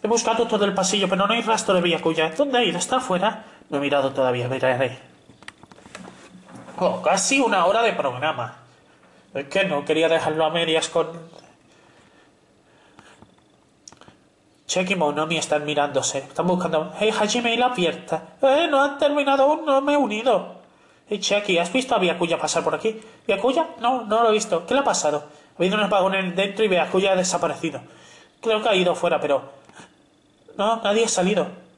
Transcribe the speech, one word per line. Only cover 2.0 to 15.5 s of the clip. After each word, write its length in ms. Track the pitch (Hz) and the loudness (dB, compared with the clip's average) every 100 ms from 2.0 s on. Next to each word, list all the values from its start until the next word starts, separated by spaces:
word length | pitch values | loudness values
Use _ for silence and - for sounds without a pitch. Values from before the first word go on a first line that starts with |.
| 165 160 156 | 0 0 -2
¿Dónde 280 | 254 285 247 | 0 0 2
ha 60 | |
ido? 140 | 220 170 | 0 -2
¿Está 180 | - 254 | -2 -2
afuera? 480 | - 180 202 214 - - - | -2 0 -2 -4 -18 -20 -8
No 80 | 143 | -4
he 20 | |
mirado 320 | 143 143 135 | 0 0 0
todavía, 360 | 131 127 123 120 | 0 0 0 -2
miraré. 500 | 131 127 127 131 123 - - - - - _ - - - - - - - - - - - - | 0 0 2 -2 -4 -20 -20 -20 -20 -20 _ -20 -20 -20 -20 -20 -20 -20 -20 -20 -20 -16 -2
Oh, 220 | 180 - | -2 0
casi 400 | 151 190 - 277 | 0 0 2 2
una 240 | 233 196 | 2 2
hora 160 | 170 220 | 2 2
de 140 | 233 | 2
programa. 640 | 185 139 123 151 135 117 - - _ _ _ _ _ _ | 0 -4 -2 -4 -4 -8 -12 -20 _ _ _ _ _ _
Es 140 | - 143 | -10 -4
que 180 | 196 | -2
no 200 | 185 143 143 | 0 -2 0
quería 220 | 156 160 | 2 2
dejarlo 360 | 165 156 156 | 2 0 0
a 60 | 156 | 0
medias 400 | 170 165 160 - | 0 0 0 0
con 180 | 170 160 - - - - _ _ _ _ _ _ _ _ _ _ _ _ _ _ - - - - _ _ _ _ _ - - - _ _ _ _ _ - | -2 -2 -6 -18 -20 -20 _ _ _ _ _ _ _ _ _ _ _ _ _ _ -20 -20 -20 -20 _ _ _ _ _ -20 -20 -20 _ _ _ _ _ -6
Chiaki 260 | 185 185 | -4 -2
y 40 | 185 | 0
Monomi 420 | 147 147 156 165 | 0 0 -2 -4
están 260 | - | -2